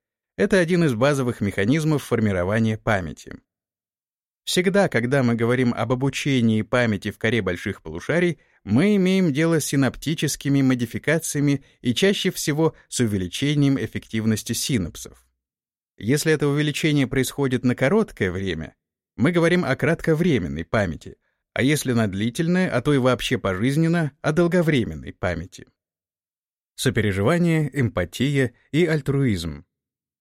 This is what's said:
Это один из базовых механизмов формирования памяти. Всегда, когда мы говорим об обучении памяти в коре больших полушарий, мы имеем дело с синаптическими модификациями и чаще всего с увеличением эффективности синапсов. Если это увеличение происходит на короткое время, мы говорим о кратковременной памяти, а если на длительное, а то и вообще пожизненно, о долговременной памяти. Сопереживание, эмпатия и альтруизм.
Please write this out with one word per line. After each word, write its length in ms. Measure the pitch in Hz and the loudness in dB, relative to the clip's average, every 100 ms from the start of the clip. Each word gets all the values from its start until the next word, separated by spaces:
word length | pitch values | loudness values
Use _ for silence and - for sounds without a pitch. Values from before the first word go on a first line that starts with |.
| _ _ _ - | _ _ _ -2
Это 220 | 202 196 | 2 2
один 260 | 165 175 | 4 2
из 100 | 160 | 2
базовых 460 | 110 139 139 123 113 | 2 2 2 -2 -2
механизмов 600 | 101 98 104 160 156 147 | -2 0 0 2 2 -2
формирования 760 | - 117 107 92 90 110 113 110 | 0 0 0 0 0 0 0 -2
памяти. 560 | - 101 82 - - - _ _ _ _ _ _ _ _ _ _ | -2 -2 -4 -10 -16 -20 _ _ _ _ _ _ _ _ _ _
Всегда, 440 | - 180 180 196 185 | -4 0 2 2 2
когда 340 | 120 120 139 | 0 0 2
мы 100 | 123 | 2
говорим 400 | 117 117 127 123 | 2 2 2 0
об 180 | 107 113 | 0 -2
обучении 680 | 127 139 - 147 131 113 110 | 0 -2 -2 0 2 4 2
памяти 480 | 107 123 120 101 104 | 0 0 2 0 -4
в 80 | - | -4
коре 240 | 113 113 | -2 0
больших 400 | 95 87 107 95 | 0 -4 -6 -8
полушарий, 560 | 80 80 - 156 175 156 _ _ | -10 -8 -4 0 0 -2 _ _
мы 320 | - 110 202 202 | 0 2 4 4
имеем 360 | 185 190 180 | 4 4 2
дело 280 | 135 165 160 | 2 2 0
с 60 | - | 0
синаптическими 960 | 143 131 - - 165 147 - 143 139 | 0 0 -2 -4 -2 -4 -4 0 2
модификациями 1000 | 135 127 117 110 - 156 - 147 143 139 - _ | 2 2 -2 -4 -2 -2 -2 -2 0 0 -4 _
и 140 | 123 | -4
чаще 360 | 117 196 208 190 | 2 2 2 -2
всего 440 | - - 147 160 - _ | -4 -2 0 0 -2 _
с 120 | - | -2
увеличением 760 | 117 101 90 - 139 147 139 139 | 0 0 -4 -4 -2 2 2 2
эффективности 760 | 107 104 - 110 110 107 - | -2 -8 -6 -2 0 0 -2
синапсов. 760 | 113 - 123 80 - - - _ _ _ _ _ _ _ - | -4 -2 -2 -2 -8 -18 -20 _ _ _ _ _ _ _ -8
Если 340 | 101 147 160 | -2 0 0
это 140 | 151 147 | 0 0
увеличение 600 | 143 151 139 160 147 131 | 0 -2 -2 0 2 0
происходит 560 | 135 127 - 139 123 | 0 -2 -2 -2 0
на 100 | 123 | 0
короткое 560 | 120 131 208 208 - 98 | 0 2 2 0 -2 -4
время, 460 | 87 98 80 73 - _ _ _ - | -2 -4 -6 -8 -16 _ _ _ -2
мы 160 | 135 | 0
говорим 320 | 175 165 180 | 2 2 2
о 100 | 160 | 0
кратковременной 880 | 135 135 165 - 156 185 127 85 71 | 0 0 0 0 2 2 0 0 -6
памяти, 520 | - 113 95 69 - - _ _ _ | -4 -2 -2 -4 -12 -20 _ _ _
а 80 | - | -2
если 300 | 127 151 135 | 0 0 0
на 140 | 117 110 | 0 0
длительное, 640 | 95 113 117 165 180 185 | -2 -4 -2 0 0 0
а 120 | 123 | -2
то 120 | 147 | 0
и 40 | 139 | 2
вообще 400 | 127 120 - 117 | 2 0 -2 -4
пожизненно, 760 | 98 92 123 143 165 170 151 - | -2 -2 0 0 2 0 -2 -4
о 120 | - | -2
долговременной 800 | 156 170 180 160 147 107 76 65 | 2 2 2 2 0 0 -6 -14
памяти. 540 | - 92 82 90 - - _ _ _ _ _ _ _ _ _ _ - | -6 -4 -4 -8 -16 -20 _ _ _ _ _ _ _ _ _ _ -4
Сопереживание, 920 | 135 113 104 95 107 170 175 160 147 | -2 0 0 0 2 2 2 2 0
эмпатия 800 | 147 117 - 87 - 135 143 127 - _ | 0 -2 0 -4 -2 0 0 0 -4 _
и 140 | 147 | 0
альтруизм. 800 | 170 156 139 139 135 92 82 73 - _ _ _ _ _ | 0 0 -2 0 0 0 -4 -10 -16 _ _ _ _ _